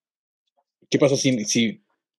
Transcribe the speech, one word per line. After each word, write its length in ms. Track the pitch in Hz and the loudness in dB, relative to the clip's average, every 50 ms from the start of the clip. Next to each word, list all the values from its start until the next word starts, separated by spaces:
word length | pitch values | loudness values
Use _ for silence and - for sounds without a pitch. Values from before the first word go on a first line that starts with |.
| _ _ _ _ _ _ _ _ _ _ _ _ _ _ _ _ _ - | _ _ _ _ _ _ _ _ _ _ _ _ _ _ _ _ _ -4
¿Qué 80 | - - | 0 2
pasa 160 | 156 135 139 131 | 2 2 2 2
si, 260 | - 135 127 113 104 | 0 0 -2 -2 -4
si 360 | - - 120 117 107 101 - _ _ _ _ _ _ _ | -2 0 0 0 -2 -4 -8 _ _ _ _ _ _ _